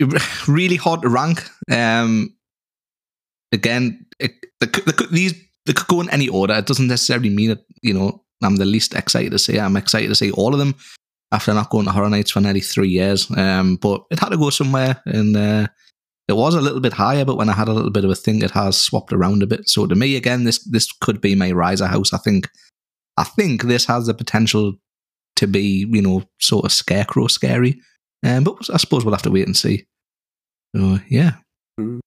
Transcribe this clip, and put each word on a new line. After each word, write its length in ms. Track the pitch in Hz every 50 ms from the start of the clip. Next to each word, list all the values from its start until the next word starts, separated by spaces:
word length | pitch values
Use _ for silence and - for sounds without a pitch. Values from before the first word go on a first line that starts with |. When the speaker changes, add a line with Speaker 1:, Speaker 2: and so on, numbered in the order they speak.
Speaker 1:
<laughs> 480 | 143 131 151 - - - - - - -
really 260 | 143 165 185 180 180
hard 280 | 147 - 175 165 165 165
to 60 | 123
rank. 360 | 117 127 139 165 170 165 - - - _ - -
Um, 640 | 123 117 117 113 113 117 117 113 113 110 104 - - _ _ _ _ _ _ _ _ _ _ _ _ _ _ _ _ _ _ _ _ _ _ _ -
again, 540 | 98 - 117 117 123 127 120 110 - - - - -
it, 140 | 131 127 - _ - - _ _
the, 80 | -
the, 400 | - - 196 - 165 151 - - - 165
these, 220 | 170 185 185 165 - - _ _ _ _
they 60 | 156 143
could 140 | - -
go 140 | - 180 170
in 100 | 175 -
any 180 | 147 143 139 123
order. 260 | - 95 95 98 107
It 120 | 107 101
doesn't 220 | - 135 117 131 123
necessarily 420 | 123 120 - - 127 120 117 107
mean 200 | 101 104 110 113
that, 140 | 107 - - _ - _ -
you 120 | - 98
know, 300 | 95 95 98 - - _ _ _ _ -
I'm 140 | 98 202
the 80 | 98 98
least 300 | 98 107 113 - - -
excited 340 | - - - - 120 - - -
to 60 | 98
see 160 | - - 113
it. 60 | 107
I'm 160 | 107 95 98
excited 320 | - - - - 110 107 104
to 80 | 101
see 160 | - 104 101 -
all 200 | 98 98 120 143
of 60 | 143
them 160 | 143 139 139 - - - - - _ _ _ _ _ _
after 240 | 107 104 - - 104
not 160 | 107 101 -
going 140 | - 110 101
to 80 | 92 92
Horror 180 | 104 101 104
Nights 220 | 104 104 104 - -
for 80 | 104
nearly 200 | 101 101 98 98
three 280 | 95 - - - 101 95
years. 420 | 90 90 92 98 101 95 - - -
Um, 400 | - 95 95 92 95 95 92 92
but 280 | 87 - 104 98 95 - _
it 80 | 170 160
had 120 | 202 202
to 60 | 196
go 140 | 165 151 143
somewhere, 500 | - - 147 131 135 131 131 131 127 - -
and, 320 | - 101 107 107 107 107
uh, 320 | 104 104 104 107 107 104 - - _ _ _ _ _ _ _ _ _ _ -
it 40 | 104
was 240 | 107 123 156 170
a 40 | 165
little 200 | 135 143 127 131
bit 120 | 127 120 -
higher, 320 | - 101 117 139 143 135
but 120 | 135 127
when 120 | - 107 107
I 40 | 98
had 160 | 101 107 110
a 40 | 110
little 200 | 110 104 - 98
bit 100 | 107 98
of 60 | 95
a 60 | 92
think, 260 | - - 113 107 110 107
it 80 | 98
has 260 | - 110 101 98 95
swapped 360 | - - - - 107 - - -
around 320 | 92 87 92 104 101 98
a 20 |
bit. 220 | 101 113 - - -
So 180 | - - 104
to 80 | 98 85
me, 220 | 101 127 139 135
again, 260 | 127 113 123 123 123 120
this, 160 | 117 113 - -
this 260 | - 123 110 - -
could 300 | - - - - 104 -
be 160 | - 101 98
my 160 | 98 92 92 90
riser 340 | 87 87 90 95 101 101
house. 260 | 92 92 104 98 - -
I 60 | 104
think, 300 | - 110 101 95 92 - - _ _ _ _ _ _ _ _ _ _ _ _
I 60 | - -
think 400 | - - - 208 175 123 101 -
this 220 | 120 120 120 -
has 240 | - 120 123 117 117
the 60 | 104
potential 600 | 113 120 - - 110 113 110 - 107 107 101 98 - _ _ _ _ _ _ _ _ _ _ _
to 100 | - 104
be, 400 | 98 98 104 104 101 98 95 98 113
you 140 | 113 107 98
know, 220 | 95 92 95 95 - _ _
sort 240 | - - 110 101 -
of 80 | - -
scarecrow 560 | - - - 92 101 104 - - - 117 117
scary. 520 | - - - 127 123 123 123 127 143 - - _ _ _ _ _ _ _ -
Um, 180 | 123 123 127 143
but 140 | 196 - - - - -
I 20 | 160
suppose 260 | - - 151 131 113
we'll 100 | 110 104
have 80 | - -
to 80 | 165
wait 160 | - 95 -
and 100 | - -
see. 280 | - - - 107 107 - _ _ _ _ _ _ _ _ _ _ _ _ _ _ _ _ _ -
So, 240 | 107 95 95 95 98 - -
yeah. 260 | 127 117 170 165 120 - _ _ _ _ _ _ _ -
Speaker 2:
Mm. 220 | 110 113 120 117 -